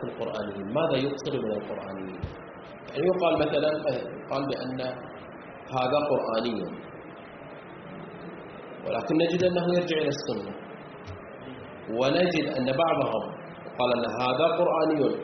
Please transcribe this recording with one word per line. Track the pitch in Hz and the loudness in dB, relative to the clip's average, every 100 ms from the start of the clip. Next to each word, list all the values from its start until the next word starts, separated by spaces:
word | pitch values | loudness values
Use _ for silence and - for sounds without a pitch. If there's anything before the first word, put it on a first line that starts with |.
القرآنيين. | 120 117 110 107 104 101 98 | -4 -4 -4 -4 -4 -6 -2
ماذا | 135 160 135 | 2 4 4
يقصد | 139 - 143 131 | 2 -2 -2 -2
من | 110 | 0
القرآنيين؟ | 101 95 95 95 95 95 90 - - - - - - - | -2 -4 -6 -6 -6 -8 -6 -8 -8 -12 -14 -14 -14 -8
يعني | 139 175 | 2 4
يقال | 185 170 156 | 4 6 6
مثلًا، | 151 147 151 151 147 123 - - - | 4 4 4 2 0 -2 -4 -8 -4
يقال | 135 143 | -2 0
بأن | - 131 131 127 127 - - - - - - - 127 | -2 -4 -4 -4 -6 -10 -12 -14 -14 -14 -14 -4 0
هذا | 127 147 147 | 2 4 4
قرآني، | 127 110 113 120 107 85 - - - - - - - - - - - - - - - - - - - - - - | 2 2 0 0 -2 -4 -8 -12 -14 -14 -14 -16 -16 -14 -14 -14 -14 -14 -12 -12 -12 -12 -12 -12 -14 -12 -8 -2
ولكن | 120 110 160 | -2 2 4
نجد | 170 175 | 4 4
أنه | 180 180 175 175 | 4 4 4 4
يرجع | 165 156 | 4 2
إلى | 147 | 2
السنة، | - - 107 98 - - - - - - - - - - - - - - 113 | 0 -2 -4 -4 -8 -12 -14 -14 -14 -14 -14 -14 -14 -12 -12 -12 -12 -4 2
ونجد | 135 170 175 160 - 127 | 4 6 6 4 2 2
أن | 127 | 2
بعضهم | 135 165 147 120 110 104 - - - - - | 4 4 4 2 0 -2 -8 -12 -12 -8 0
قال | 123 120 | 2 4
أن | 113 113 | 2 2
هذا | 127 131 165 | 2 4 4
قرآني | 165 175 160 156 147 120 - | 6 4 4 4 4 4 2